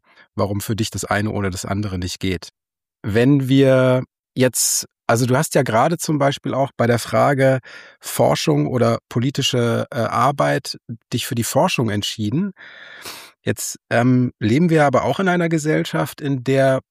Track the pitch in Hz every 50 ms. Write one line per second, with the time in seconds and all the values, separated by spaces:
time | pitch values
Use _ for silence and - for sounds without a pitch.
0 | _ _ _ _ - _ - 104 104 98 101 101 - - 107 98 110 - - 98
1 | - - 104 101 104 107 95 101 101 95 90 95 - 107 98 101 104 101 95 90
2 | 90 90 - - - 95 90 85 - - _ _ _ _ _ _ _ _ _ _
3 | - 110 98 113 120 135 147 139 135 123 135 135 135 131 131 131 131 131 127 127
4 | 131 - _ _ _ _ - 123 127 127 - - - - - - - - _ _
5 | _ - 117 117 131 120 127 135 156 - - 165 135 117 107 113 131 165 170 -
6 | - - 156 139 139 139 - - - - 117 127 139 131 - - 120 117 120 117
7 | - - - 113 123 135 143 131 135 131 131 127 - - - - - - - _
8 | - - - - 120 127 147 - - 165 147 147 147 143 127 123 117 117 117 -
9 | _ - - 120 117 139 - - 131 - - 120 120 117 117 117 113 - - 117
10 | 113 107 - 113 120 139 147 143 143 143 147 143 - - - - _ - 117 -
11 | _ - - 120 - - 120 117 110 - - 135 160 180 - - 120 107 101 101
12 | 98 - - - 107 104 110 160 202 196 - - - - - - - - - -
13 | - - - - - - _ _ - - 110 - - - - - _ - - 120
14 | 120 127 127 127 123 123 - - 117 107 117 147 180 170 160 156 147 139 123 -
15 | - 202 226 - 196 185 175 175 170 165 165 160 147 156 156 160 170 - - 160
16 | 156 - - - - 139 139 131 123 135 135 135 135 135 131 131 - _